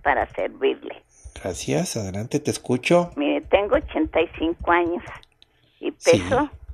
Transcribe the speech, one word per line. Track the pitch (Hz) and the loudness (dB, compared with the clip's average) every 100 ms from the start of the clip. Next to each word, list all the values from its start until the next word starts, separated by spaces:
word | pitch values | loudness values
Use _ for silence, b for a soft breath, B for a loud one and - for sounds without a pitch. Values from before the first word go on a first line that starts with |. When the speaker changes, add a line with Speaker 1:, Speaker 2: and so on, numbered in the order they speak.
Speaker 1:
para | - 123 - | 0 2 0
servirle. | - 110 110 - - - - - _ - - | -4 -6 0 0 0 -6 -14 -20 _ -18 -10
Speaker 2:
Gracias, | 98 87 - 143 185 113 | -8 -6 -2 -2 -2 -4
adelante, | 98 98 117 147 | -6 -6 -4 -2
te | 147 | -2
escucho. | 107 - 127 - 175 170 - | -4 -2 -2 4 4 2 -2
Speaker 1:
Mire, | 294 - | -2 -2
tengo | - 190 202 - | 2 2 4 0
ochenta | - - 160 165 | 0 -2 0 0
y | 170 - | 0 -2
cinco | 160 170 - | -4 -2 0
años | 175 170 175 - - - _ _ _ _ - | 2 2 -2 -8 -16 -20 _ _ _ _ -10
y | - - | -8 2
Speaker 2:
Sí. | - - | 6 6
Speaker 1:
peso | 90 247 294 - - | 4 2 0 -4 -16